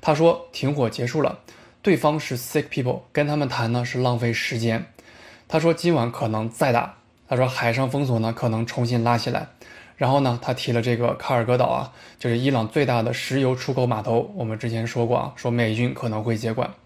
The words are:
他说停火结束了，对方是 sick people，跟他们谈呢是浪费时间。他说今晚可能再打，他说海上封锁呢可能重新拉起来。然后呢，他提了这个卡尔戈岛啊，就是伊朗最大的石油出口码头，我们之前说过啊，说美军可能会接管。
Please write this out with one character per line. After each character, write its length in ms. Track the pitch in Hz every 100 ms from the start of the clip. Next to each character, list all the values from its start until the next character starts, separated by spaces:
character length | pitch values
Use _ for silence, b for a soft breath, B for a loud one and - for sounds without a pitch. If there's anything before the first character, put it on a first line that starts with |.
他 120 | -
说 320 | 151 165 - -
停 220 | - 131
火 140 | 147 120
结 180 | - 120
束 160 | 156
了， 160 | 139 - - B B B
对 160 | - 156
方 240 | 151 151
是 160 | - 123
sick 320 | - 156 147
people， 320 | - 123 123 -
跟 160 | - 147
他 100 | 151
们 120 | 139
谈 240 | 127 113
呢 140 | 120 120
是 120 | 127
浪 200 | 127 120
费 160 | 120
时 240 | 113 - 117
间。 260 | 117 113 90 - B B B B B
他 100 | 160
说 140 | 165
今 220 | 165 170
晚 180 | 160 117
可 160 | 117 117
能 200 | 107 113
再 200 | - 143
打， 220 | 117 - - _ _ _
他 80 | 127
说 120 | 131
海 240 | - 120
上 180 | 117 135
封 140 | 139
锁 140 | 139 117
呢 160 | 113
可 160 | 113 123
能 160 | 110 117
重 180 | -
新 180 | 120 123
拉 140 | 117 120
起 140 | 123
来。 180 | 120 - - B B B -
然 140 | 127
后 100 | 139
呢， 180 | 135 120
他 100 | -
提 200 | 127 -
了 100 | 117
这 160 | 113 117
个 160 | 120
卡 200 | - -
尔 120 | 127 113
戈 100 | 123
岛 80 |
啊， 280 | 127 127 127 B B B
就 100 | 123
是 80 | 117
伊 140 | 135
朗 180 | 135 107
最 160 | 156
大 180 | 139 123
的 120 | 113
石 260 | 120 - 131
油 160 | 131 127
出 160 | -
口 140 | 135 123
码 160 | 113
头， 280 | 107 113 - 190
我 80 |
们 140 | 117 110
之 100 | 120
前 180 | 113 113
说 200 | - 117
过 100 | 123
啊， 160 | 135 -
说 140 | 123
美 240 | 120 113
军 200 | 110 123
可 160 | - 120
能 120 | 107
会 140 | 110 113
接 160 | 113
管。 180 | 113 - -